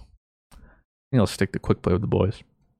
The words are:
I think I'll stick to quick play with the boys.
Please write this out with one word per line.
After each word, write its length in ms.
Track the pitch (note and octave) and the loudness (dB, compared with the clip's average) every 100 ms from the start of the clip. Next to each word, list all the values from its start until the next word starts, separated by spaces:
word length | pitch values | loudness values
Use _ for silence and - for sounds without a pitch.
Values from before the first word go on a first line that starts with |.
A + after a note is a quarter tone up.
| - _ _ _ _ | -20 _ _ _ _
I 600 | - - _ _ _ _ B2+ | -20 -20 _ _ _ _ 0
think 40 | |
I'll 40 | F#2+ | 0
stick 240 | - G2 | 0 -4
to 60 | - | -2
quick 240 | - - | -2 -2
play 100 | - | 0
with 100 | F#2 | 0
the 40 | A2 | 0
boys. 340 | G2 F#2+ - - _ _ _ | 0 0 -4 -14 _ _ _